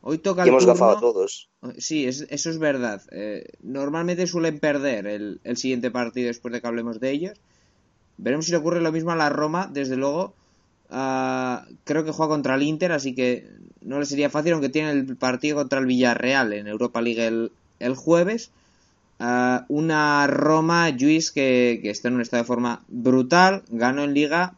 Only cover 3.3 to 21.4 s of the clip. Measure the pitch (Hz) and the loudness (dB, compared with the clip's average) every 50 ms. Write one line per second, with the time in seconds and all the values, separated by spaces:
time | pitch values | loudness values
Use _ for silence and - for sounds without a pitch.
3.3 | 104 - - - - _ - 101 131 139 139 143 151 165 170 175 180 175 180 170 | -8 -10 -12 -16 -20 _ -14 -10 -8 -6 -6 -4 -4 -4 -2 -2 -2 -2 -2 -2
4.3 | 175 175 165 160 156 147 - 151 143 143 135 143 123 104 98 101 104 104 104 104 | -2 -2 -2 -2 -2 -2 -2 0 0 0 0 -2 -2 -4 -4 -6 -8 -6 -8 -8
5.3 | 92 - _ - 123 120 - 131 131 123 117 127 113 123 120 113 113 127 123 120 | -10 -12 _ -8 -8 -4 -2 -2 -2 -2 -2 -4 -2 -2 -4 -4 -4 -4 -4 -4
6.3 | 120 - _ 123 117 120 - 120 117 117 117 120 117 110 123 131 139 143 170 190 | -4 -6 _ -10 -10 -8 -6 -6 -6 -6 -6 -6 -8 -6 -4 -4 -4 -4 -6 -8
7.3 | 208 _ _ _ _ _ _ _ _ _ _ _ _ _ _ _ _ - - 110 | -10 _ _ _ _ _ _ _ _ _ _ _ _ _ _ _ _ -8 -2 -2
8.3 | 131 151 160 165 175 170 147 165 170 175 170 160 156 165 160 170 170 165 156 147 | -2 -2 -2 0 -2 0 0 0 0 0 0 0 0 -2 -2 -2 0 0 0 0
9.3 | 147 147 151 151 160 175 196 190 143 143 139 131 131 127 135 139 143 165 190 202 | 0 0 -2 -2 -2 -4 -4 -4 -6 -6 -4 -4 -4 -2 -2 -2 -2 -4 -6 -6
10.3 | - _ _ _ _ _ _ _ _ _ _ _ - 120 135 135 131 131 131 131 | -10 _ _ _ _ _ _ _ _ _ _ _ -8 -6 -4 -2 -2 -2 -2 -2
11.3 | 131 131 127 127 123 110 - - 62 - _ - 147 156 156 156 147 143 160 151 | -2 -4 -4 -4 -6 -6 -10 -16 -20 -20 _ -4 -2 -2 -2 -2 -2 -2 -2 0
12.3 | 156 151 131 135 131 135 143 151 156 151 180 175 170 147 131 135 123 120 127 123 | 0 -2 0 0 0 2 2 0 0 0 0 0 0 -2 -2 -4 -2 0 0 0
13.3 | 123 113 - 52 50 52 - - - _ - - 131 143 147 139 139 139 143 143 | 0 -2 -6 -16 -20 -20 -20 -20 -20 _ -14 -8 -4 -4 -4 -2 0 0 0 0
14.3 | 143 151 151 170 170 160 143 135 127 139 151 151 147 143 131 135 131 - - 127 | 0 0 0 0 0 0 0 0 0 -2 -2 0 0 -2 -2 -2 -6 -2 -2 -2
15.3 | 123 123 - 151 151 147 143 127 139 135 135 127 127 123 127 123 117 117 - 127 | -2 0 -2 -2 0 -2 -2 0 0 0 2 2 2 4 4 4 2 2 0 0
16.3 | 135 139 127 110 104 104 104 104 104 110 120 120 - 120 117 120 117 113 117 113 | 2 2 0 0 -2 -6 -6 -8 -4 -4 -4 -2 -2 -2 -2 -2 0 0 0 0
17.3 | 113 117 113 113 _ _ _ _ _ _ - 123 135 131 - 156 165 170 175 190 | 0 -2 -4 -4 _ _ _ _ _ _ -4 -4 -4 -4 2 2 4 4 4 2
18.3 | 220 233 - - _ _ _ _ _ _ _ _ _ _ _ _ _ _ 110 120 | 0 -6 -8 -12 _ _ _ _ _ _ _ _ _ _ _ _ _ _ -2 0
19.3 | 123 123 123 127 127 123 123 _ 143 147 156 165 156 151 151 147 147 143 143 139 | 0 2 2 2 0 0 -2 _ -2 -2 0 0 0 2 2 2 4 4 2 2
20.3 | - 135 143 151 156 160 160 160 170 170 170 165 143 120 131 147 156 160 160 - | 2 2 2 4 4 4 4 2 2 2 2 2 2 2 2 4 4 2 0 -2
21.3 | - 143 | -2 0